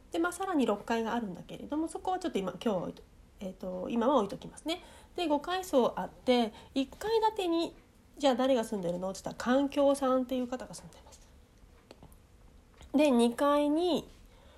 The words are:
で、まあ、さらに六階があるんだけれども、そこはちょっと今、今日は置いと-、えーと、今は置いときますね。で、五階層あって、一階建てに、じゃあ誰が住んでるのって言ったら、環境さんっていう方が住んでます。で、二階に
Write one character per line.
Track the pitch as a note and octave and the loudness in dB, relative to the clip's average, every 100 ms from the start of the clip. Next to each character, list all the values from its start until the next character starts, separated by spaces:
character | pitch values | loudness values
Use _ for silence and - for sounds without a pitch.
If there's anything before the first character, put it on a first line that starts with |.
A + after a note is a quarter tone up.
| - | -8
で、 | E4+ | -2
ま | F4 | -2
あ、 | |
さ | F4 F#4+ | -2 -2
ら | |
に | D#4+ A3+ | 2 2
六 | G3+ | 0
階 | - A#3 A3 | -2 -2 -2
が | |
あ | A#3+ | -4
る | G#3 | -4
ん | E3+ | -8
だ | - | -12
け | - | -14
れ | G3+ | -6
ど | D4+ | -4
も、 | D#4+ | -4
そ | G4 | -4
こ | F#4+ | -4
は | F#4 | -4
ち | E4 | -2
ょ | |
っ | |
と | - | -4
今、 | F#3 | -4
今 | F3 | -4
日 | A#3 | -2
は | F#3 | -2
置 | - | -4
い | |
と-、 | - - - - - | -10 -18 -20 -20 -14
え | F#3+ | -12
ー | |
と、 | F#3 F#3 F#3 F3+ | -10 -10 -6 -4
今 | A#3 A#3 | 0 2
は | C#4 | 2
置 | G3 | 2
い | |
と | - | -6
き | E3 | -14
ま | - | -10
す | D4 | -6
ね。 | F4 - - - - | -6 -8 -20 -12 -4
で、 | E4+ | 0
五 | D4 | 0
階 | F4 F#4 | -2 -6
層 | F4+ C4+ A3+ - | 0 2 2 0
あ | |
っ | F#3 | -8
て、 | - - B3 A3 - - C4+ | -4 2 2 2 -4 -8 -4
一 | C4+ | -4
階 | - G#4 A4+ G#4+ | -4 0 2 2
建 | G#4+ F4+ | 0 0
て | |
に、 | E4 E4+ - - _ - - | 0 -2 -6 -20 _ -20 0
じ | C4+ | 2
ゃ | |
あ | A#3+ | 4
誰 | C4 B3+ | 4 2
が | |
住 | A3 G#3 | 0 -4
ん | |
で | F3 | -4
る | F3+ | -4
の | F#3 | -4
っ | |
て | F#3+ | -6
言 | - | -10
っ | - | -4
た | A#3 | 2
ら、 | C4 | 2
環 | C#4 | 2
境 | C#4+ C#4 | 2 4
さ | C#4 C4 | 4 2
ん | C4 | 0
っ | B3+ | 0
て | B3+ | -4
い | |
う | B3 | -4
方 | B3 G3+ | -8 -10
が | |
住 | E3+ E3 | -16 -18
ん | |
で | - - | -20 -20
ま | |
す。 | - - - - - - - - - - - - - - - - - - | -20 -20 -20 -20 -20 -20 -20 -20 -20 -20 -20 -20 -20 -20 -20 -20 -20 -2
で、 | C#4 D4+ | 4 6
二 | A#3+ A#3+ A#3 | 6 4 4
階 | C#4+ D4 D4 | 2 4 4
に | D4+ F4+ C#4+ - - - - - | 2 2 0 -4 -16 -20 -20 -20